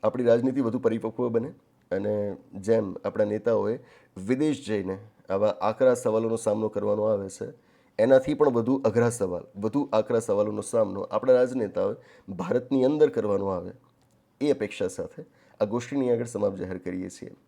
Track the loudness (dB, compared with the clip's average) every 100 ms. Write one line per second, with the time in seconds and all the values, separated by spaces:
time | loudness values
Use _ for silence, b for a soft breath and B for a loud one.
0 | -2 0 4 4 4 0 0 0 0 0
1 | -4 -4 -2 0 -4 -10 _ _ _ -4
2 | -2 -2 -2 -6 -14 -10 2 2 2 -4
3 | -6 0 0 0 0 0 0 -4 B B
4 | B -14 -2 0 0 -2 -2 -4 -2 -8
5 | -10 _ _ 0 0 2 -2 4 4 4
6 | 2 0 0 -2 0 0 -2 -2 -2 0
7 | 0 0 -2 -10 -12 -12 b b b 0
8 | 6 6 4 2 4 4 2 2 2 4
9 | 2 2 -4 -4 -10 -6 -4 -2 0 0
10 | 2 0 2 0 0 -2 -2 0 0 -2
11 | -4 -2 4 4 4 0 -4 -2 -2 -4
12 | B B B -10 -2 -2 0 2 2 4
13 | 2 2 -2 -2 -2 -4 -6 -16 _ _
14 | _ _ _ _ -2 0 -2 -4 -6 -4
15 | -10 -10 -20 b b b -2 -2 -4 -2
16 | 0 0 -2 -2 -2 -2 -8 -8 -8 -8
17 | -8 -12 -18 -18